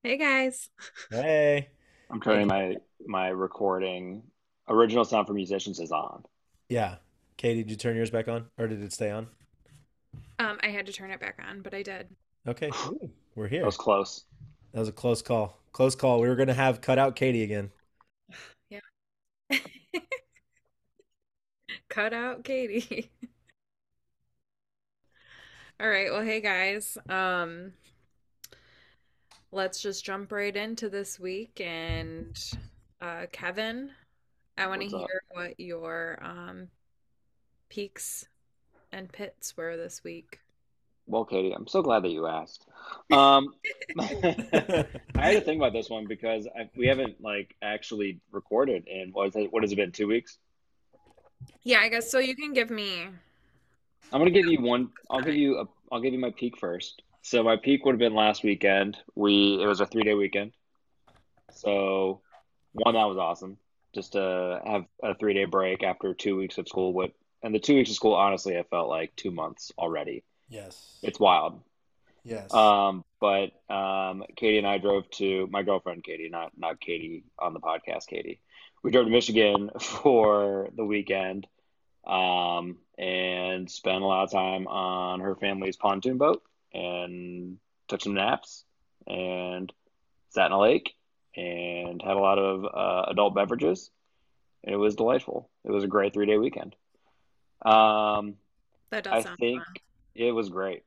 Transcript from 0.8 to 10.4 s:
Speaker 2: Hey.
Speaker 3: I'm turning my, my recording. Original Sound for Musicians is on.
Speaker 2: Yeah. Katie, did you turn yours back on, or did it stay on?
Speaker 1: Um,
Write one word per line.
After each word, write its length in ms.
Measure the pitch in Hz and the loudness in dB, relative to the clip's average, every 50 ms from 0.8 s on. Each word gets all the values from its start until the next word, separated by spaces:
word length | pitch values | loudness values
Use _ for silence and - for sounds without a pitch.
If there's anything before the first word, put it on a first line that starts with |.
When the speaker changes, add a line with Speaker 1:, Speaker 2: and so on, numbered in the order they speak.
| - - _ - - - | -20 -20 _ -20 -16 -8
Speaker 2:
Hey. 600 | 113 117 135 156 156 151 151 147 147 143 139 - _ _ _ _ _ _ _ _ | -4 -2 0 2 4 6 6 6 4 2 0 -6 _ _ _ _ _ _ _ _
Speaker 3:
I'm 100 | - 113 | -10 -6
turning 260 | - 117 107 104 104 101 | 2 2 4 4 4 4
my, 280 | 95 98 95 92 92 - _ _ _ _ - - | 2 2 0 -2 -4 -6 _ _ _ _ -12 -6
my 220 | 104 95 92 92 | -4 -2 -2 -2
recording. 920 | 95 92 95 92 - - 104 98 92 92 95 92 92 90 92 90 95 107 117 - _ _ _ _ _ _ _ - | -2 -2 -4 -4 -4 -4 -2 -2 0 0 -2 -4 -4 -6 -10 -10 -12 -14 -16 -20 _ _ _ _ _ _ _ 2
Original 360 | 113 113 117 110 110 120 113 | 6 6 6 6 6 2 2
Sound 200 | - - 110 101 101 | 2 2 0 0 0
for 60 | 101 | -2
Musicians 460 | 101 95 87 98 98 - 104 92 87 | -6 -4 -4 -4 -4 -4 -6 -8 -10
is 120 | 85 80 | -8 -6
on. 320 | 82 78 73 - - - - - _ _ _ _ _ _ _ _ | -4 -6 -6 -6 -12 -16 -20 -20 _ _ _ _ _ _ _ _
Speaker 2:
Yeah. 260 | 120 120 107 95 90 - _ _ _ _ _ _ _ - | -2 -2 -2 -2 -6 -12 _ _ _ _ _ _ _ -2
Katie, 260 | - 120 117 113 110 | -2 0 0 0 -2
did 80 | 107 | -6
you 60 | 110 104 | -8 -4
turn 180 | - 123 113 | -4 -2 -2
yours 160 | 113 113 110 | 0 -2 -2
back 160 | 113 113 110 - | -2 -4 -2 -2
on, 180 | 117 117 113 117 _ - | -6 -8 -8 -12 _ -6
or 100 | 113 110 | -4 -4
did 160 | 110 104 104 | -4 -6 -8
it 100 | 101 - | -10 -8
stay 160 | - 117 104 | -4 -4 -4
on? 180 | 104 107 113 117 _ _ _ _ _ _ _ _ - - _ _ _ _ _ _ - - - - - | -4 -6 -10 -12 _ _ _ _ _ _ _ _ -20 -20 _ _ _ _ _ _ -20 -20 -20 -20 -6
Speaker 1:
Um, 180 | - | -4